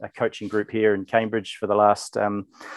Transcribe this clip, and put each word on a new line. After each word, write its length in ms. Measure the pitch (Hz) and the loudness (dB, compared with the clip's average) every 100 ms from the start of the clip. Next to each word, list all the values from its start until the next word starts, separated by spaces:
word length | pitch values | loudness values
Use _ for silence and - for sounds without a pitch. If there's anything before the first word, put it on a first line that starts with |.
a 40 | 101 | -14
coaching 380 | - 117 - 104 | -4 -4 -4 -4
group 240 | 107 101 | -4 -2
here 240 | 110 107 | 2 2
in 100 | 98 | 2
Cambridge 520 | 92 117 110 110 95 - | 2 0 2 -2 -6 -8
for 80 | 104 | 0
the 80 | |
last, 420 | 104 104 101 - 110 | 4 4 4 -2 -2
um, 300 | 104 101 98 _ - | -2 -2 -8 _ -18